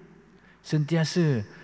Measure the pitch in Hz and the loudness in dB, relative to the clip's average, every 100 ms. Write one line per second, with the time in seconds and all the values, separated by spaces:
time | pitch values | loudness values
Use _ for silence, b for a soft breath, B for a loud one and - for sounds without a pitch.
0 | - - - b b b - 156 147 165 | -20 -20 -20 b b b -4 -2 0 0
1 | 151 180 156 120 104 B | 0 2 2 2 -4 B